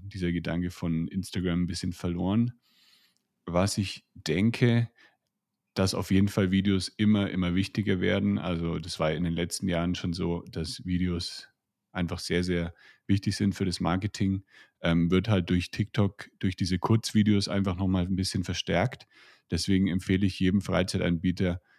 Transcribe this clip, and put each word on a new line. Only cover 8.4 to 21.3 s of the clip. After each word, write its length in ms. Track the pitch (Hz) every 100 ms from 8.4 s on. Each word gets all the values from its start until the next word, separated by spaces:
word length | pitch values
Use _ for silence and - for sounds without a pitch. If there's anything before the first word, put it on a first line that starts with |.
| 90 85 85 85
das 220 | 90 -
war 120 | 80
in 120 | 80
den 80 | 85
letzten 360 | 85 87 - 95
Jahren 260 | 87 87
schon 180 | 87 90
so, 320 | 85 87 85 -
dass 340 | - 80 -
Videos 640 | 90 90 90 87 - - - _ _ _ _
einfach 260 | 92 85 87
sehr, 260 | - 85
sehr 300 | 90 87 85 - - - -
wichtig 300 | 98 - 98
sind 180 | 101
für 100 | -
das 160 | 95 87
Marketing, 640 | 92 87 101 - 98 98 - - - _
ähm, 280 | 85 85 85
wird 180 | 92 101
halt 200 | 98 87
durch 220 | 90 -
TikTok, 580 | - 104 - 101 - - -
durch 180 | 101 -
diese 220 | 92 90
Kurzvideos 680 | - 110 - 110 104 104 98
einfach 260 | 101 98
nochmal 300 | 90 98 92
ein 120 | 90 95
bisschen 280 | 95 92
verstärkt. 640 | 90 87 - 87 120 - - _ - - _
Deswegen 380 | 85 - 95 95
empfehle 380 | 90 - 92 98
ich 120 | -
jedem 220 | 92 98
Freizeitanbieter, 1040 | 95 87 90 92 85 85 87